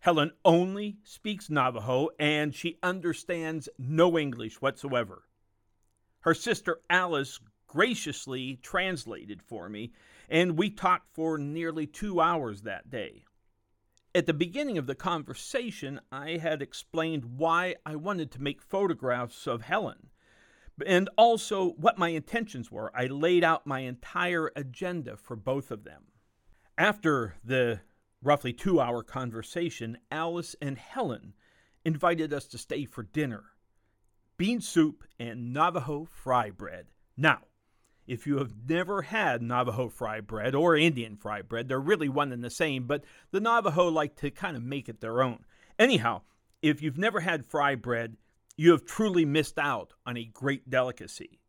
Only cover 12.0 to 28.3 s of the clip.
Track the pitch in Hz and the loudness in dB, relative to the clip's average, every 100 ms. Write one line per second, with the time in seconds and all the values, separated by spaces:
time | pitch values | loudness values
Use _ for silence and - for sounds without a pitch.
12 | 208 180 165 170 127 101 107 95 - 123 | -4 2 2 2 -2 -8 -10 -10 -10 -10
13 | 78 52 _ _ _ _ _ _ _ _ | -10 -12 _ _ _ _ _ _ _ _
14 | _ 180 170 151 175 208 294 190 127 135 | _ 0 2 0 0 -2 -2 -2 -4 -4
15 | 190 170 143 127 - 262 240 - 139 139 | -4 -4 -6 -12 -6 -6 -6 -8 -10 -10
16 | - 131 143 165 160 156 139 - - 165 | -12 -12 -6 -4 -4 -4 -6 -12 -8 -4
17 | 160 156 120 127 160 165 180 - - 156 | -2 -2 -6 -2 2 2 2 -4 -8 -8
18 | 170 190 151 127 143 143 - 190 196 160 | -4 -4 -4 -6 -6 -6 -4 0 0 0
19 | 131 123 120 - - 123 110 190 175 - | 0 -2 -2 -8 -6 -6 -2 -2 -2 -10
20 | - _ _ _ _ _ - - 156 185 | -20 _ _ _ _ _ -20 -12 2 4
21 | 190 - 233 226 - 202 185 - 156 - | 4 6 6 6 0 0 -2 2 2 4
22 | 170 165 - 233 226 135 117 107 107 - | 0 -2 -4 -4 -4 -8 -10 -8 -8 -4
23 | 127 139 160 180 165 165 - 131 131 127 | -4 0 4 6 6 2 0 -6 -6 -10
24 | - 180 180 175 156 - 139 123 185 180 | -8 -2 0 0 -2 -4 -10 -6 -6 -6
25 | 120 107 - 117 101 135 135 113 - 76 | -8 -12 -12 -10 -4 -4 -4 -10 -12 -20
26 | _ _ _ _ _ _ _ - 180 208 | _ _ _ _ _ _ _ 0 2 2
27 | 160 143 110 - 113 131 120 104 - _ | 2 2 0 -8 0 2 4 0 -8 _
28 | _ _ 127 | _ _ 2